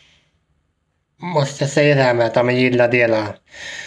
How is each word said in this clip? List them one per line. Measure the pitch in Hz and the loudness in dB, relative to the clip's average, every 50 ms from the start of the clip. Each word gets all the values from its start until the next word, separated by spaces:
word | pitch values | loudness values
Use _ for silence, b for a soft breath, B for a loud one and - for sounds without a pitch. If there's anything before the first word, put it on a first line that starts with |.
| B B B B B B B _ _ _ _ _ _ _ _ _ _ _ _ _ _ _ _ _ | B B B B B B B _ _ _ _ _ _ _ _ _ _ _ _ _ _ _ _ _
Måste | 175 180 175 151 135 - - - 147 | -12 -4 -2 -2 -2 -2 -4 -6 -6
jag | 139 | -2
säga | - 156 147 147 143 | 0 2 2 4 4
det | 135 131 | 4 2
här | 123 120 | 2 2
med | 117 117 | 2 0
att, | 113 - | 0 0
ja, | 127 120 | 0 0
men | 123 123 | 0 0
gilla, | 123 127 127 123 120 120 120 | 0 0 2 2 2 2 2
dela, | 123 123 120 113 113 107 107 104 104 - B B B B B B B B B | 2 2 2 2 0 -2 -2 -6 -10 -14 B B B B B B B B B